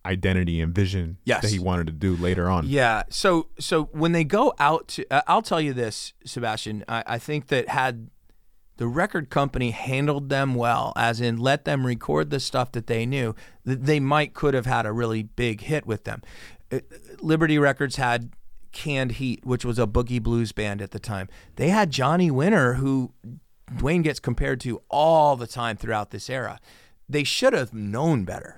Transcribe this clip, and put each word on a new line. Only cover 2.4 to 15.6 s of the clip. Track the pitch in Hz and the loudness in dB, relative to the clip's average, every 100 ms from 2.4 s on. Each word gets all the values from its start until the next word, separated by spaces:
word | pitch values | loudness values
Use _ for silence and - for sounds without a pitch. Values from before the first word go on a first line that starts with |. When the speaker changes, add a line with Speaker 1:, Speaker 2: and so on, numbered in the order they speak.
| 87 | 2
Speaker 1:
on. | 90 104 | 2 2
Speaker 2:
Yeah. | 139 123 110 92 | 2 2 2 -2
So, | - 202 170 156 - | 0 2 2 0 -6
so | - 165 151 | -2 0 0
when | 156 165 | 0 2
they | 170 | 2
go | 156 202 269 - | 2 4 2 4
out | 143 160 - | 2 2 -2
to, | - - | -10 -2
uh, | 135 - | 0 4
I'll | 190 | 2
tell | 220 170 | 2 0
you | 151 | 0
this, | 123 117 - - - - | -2 -4 -4 -12 -16 -12
Sebastian, | - 117 110 - 107 - | -6 -4 -4 -6 -8 -6
I, | 117 - | -6 -4
I | 117 | -6
think | - 151 131 | -4 -6 0
that | 135 - | 0 2
had | 139 131 117 113 - - - _ - - - | 0 0 -2 -12 -20 -20 -20 _ -20 -18 -6
the | 120 | -2
record | 131 202 180 139 | 0 0 -2 -2
company | - 143 - 123 | 0 0 0 -2
handled | 107 - 131 147 143 139 | -4 -4 0 0 0 0
them | 139 139 123 | 0 0 0
well, | 117 113 - - | 2 2 0 0
as | 117 113 | 0 0
in | 120 113 | 0 0
let | 123 147 - | 2 2 0
them | 143 127 | 0 0
record | 120 - 147 151 | -2 0 0 0
the | 143 | -2
stuff | - 131 127 | -2 -2 -2
that | 123 107 | -4 -2
they | 117 117 | -2 0
knew, | 139 117 110 - - - | -2 -2 -4 -12 -10 -4
th-, | 131 | -2
they | 135 151 | 2 2
might | 135 151 147 | 4 2 0
could | - 147 | 0 0
have | 135 120 | 2 2
had | 120 110 | 0 0
a | |
really | 110 117 113 | 0 0 -2
big | 107 - 123 104 | -4 -2 -2 -2